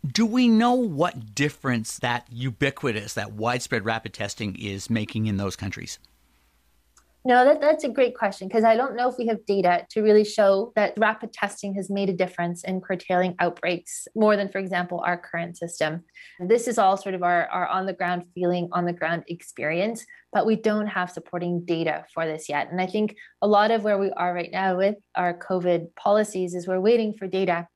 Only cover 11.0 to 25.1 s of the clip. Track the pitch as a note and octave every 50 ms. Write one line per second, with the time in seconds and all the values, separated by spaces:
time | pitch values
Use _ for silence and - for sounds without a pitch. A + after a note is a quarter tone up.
11 | A3 G#3+ A3 - - A3+ - - G#3+ G3+ - - - G3+ G3 G3+ F#3 F#3 G3 G3+
12 | G3+ G3 F#3 F3 F#3 F3 - - F3 E3+ F3 E3+ - F#3 F#3+ F#3 F#3 - F#3+ F3+
13 | - - F#3 F3+ F#3 F#3 F3 - F3 F3 F3 - - F3 F3 E3+ _ - - -
14 | - - _ A3 G#3+ G#3+ G#3 G3+ G3+ G3 - G3 G3 F3+ F#3 F3 F3+ F3 F3+ E3+
15 | - F3 F3+ E3+ - - - E3+ E3+ F3 F3 - E3+ E3+ - - D#3 D3+ D#3+ E3+
16 | _ _ _ - - - - - F3+ F#3 A3+ A#3+ A#3 B3+ A3+ A#3 G3+ F#3+ G3 G3
17 | - G3 F#3+ F3+ F3 F3 F3 F3 E3 - - F#3 F3 - - F#3 F#3 G3 F3+ F3+
18 | F3+ F3 F3+ F3 F3 _ _ F3+ F3+ F3 F3 F3 F3 F3 F3 F3+ F3 F3 F3 F3
19 | - E3 E3+ E3 - - F3 E3+ - - - - - D3+ D#3+ E3+ G3 A3 A#3 A3+
20 | - _ - _ _ _ - G#3 - A3 A3 A3 A3 A3 G#3 G#3+ G#3+ G#3+ - F#3+
21 | F3+ F3 - E3+ - - - F3 F3 F3 F3 E3+ E3+ F3 E3+ E3 E3 D3+ D3 D#3
22 | - _ _ E3+ E3 D#3+ D#3 D#3 - - D3 D3 - - E3+ F#3 F#3 F#3 - G#3+
23 | G#3+ G#3+ - - - - _ _ - G#3 G#3 G3+ G#3 G#3+ A3+ A3 G3+ G#3+ G#3 G3
24 | G3 G3 - - F3 F3+ F3 F3 E3+ - - F#3 F#3+ F#3+ F3+ F3+ F#3+ G3 G#3 G3+
25 | _ _